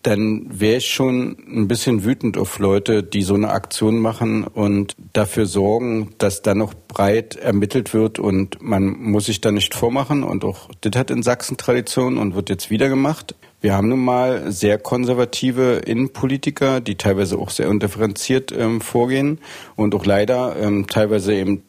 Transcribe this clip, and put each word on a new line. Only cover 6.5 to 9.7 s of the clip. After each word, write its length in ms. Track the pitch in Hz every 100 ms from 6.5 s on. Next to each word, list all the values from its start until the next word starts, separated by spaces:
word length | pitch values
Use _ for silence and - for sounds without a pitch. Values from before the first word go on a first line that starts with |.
| 101
noch 160 | 107
breit 640 | - - - 98 113 113 -
ermittelt 580 | 123 101 104 131 104
wird 260 | 110 110 -
und 420 | 104 95 95 -
man 240 | - 98 98 -
muss 260 | 110 104 104
sich 160 | 104
da 100 | 110
nicht 220 | 101 -